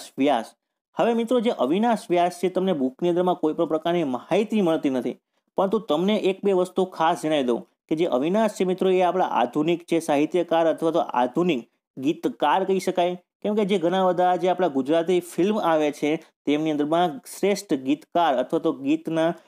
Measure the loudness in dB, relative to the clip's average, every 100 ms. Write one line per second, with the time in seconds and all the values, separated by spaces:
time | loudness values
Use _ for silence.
0 | -4 -2 2 2 -2 -12 _ _ _ -2
1 | 0 0 0 0 0 0 0 2 2 0
2 | 0 2 2 0 -2 0 0 0 -2 -2
3 | 0 2 0 0 0 0 -2 -2 0 -2
4 | -2 -4 -2 -2 0 0 2 2 0 -2
5 | -4 -8 _ _ _ -2 0 -2 -2 0
6 | 0 0 0 -2 0 0 0 0 -2 0
7 | 0 0 0 0 0 -2 -4 _ -4 -2
8 | 0 0 0 2 0 0 -2 0 2 2
9 | 2 2 0 0 0 0 0 0 0 -2
10 | 0 0 2 0 0 2 2 0 0 0
11 | 0 0 0 0 0 -2 -6 _ _ -6
12 | -4 -2 -4 -2 0 0 0 -2 -2 0
13 | -2 -2 _ _ -4 -2 0 0 0 2
14 | 2 2 2 2 0 0 0 -2 0 0
15 | 2 0 -2 -2 0 0 0 2 0 -2
16 | -2 -2 -6 _ -2 0 0 -2 0 0
17 | 0 -2 -14 -4 -2 -2 -2 -4 -2 -4
18 | -2 0 2 0 0 -2 -2 -2 -2 -2
19 | -2 -2 0 -2